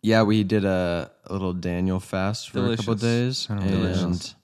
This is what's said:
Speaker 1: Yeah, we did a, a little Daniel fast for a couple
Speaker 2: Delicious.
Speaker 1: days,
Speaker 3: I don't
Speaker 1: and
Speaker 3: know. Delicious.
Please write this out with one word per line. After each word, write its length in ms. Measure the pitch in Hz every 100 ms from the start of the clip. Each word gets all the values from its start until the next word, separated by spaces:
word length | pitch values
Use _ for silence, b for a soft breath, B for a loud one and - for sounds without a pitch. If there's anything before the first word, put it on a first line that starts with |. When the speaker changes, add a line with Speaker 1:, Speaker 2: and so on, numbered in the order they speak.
Speaker 1:
Yeah, 220 | 107 110
we 200 | 107 110
did 220 | 98 107 98
a, 460 | 92 90 87 71 _ -
a 60 |
little 200 | 98 95
Daniel 460 | 90 90 87 92 92
fast 500 | - 95 95 110 -
for 80 | - 120
a 20 | 113
couple 200 | 107 110
Speaker 2:
Delicious. 500 | 117 117 123 131 -
Speaker 1:
days, 20 |
Speaker 3:
I 20 |
don't 100 | 104 95
Speaker 1:
and 40 | 95
Speaker 3:
know. 100 | 90
Delicious. 420 | 90 87 90 - -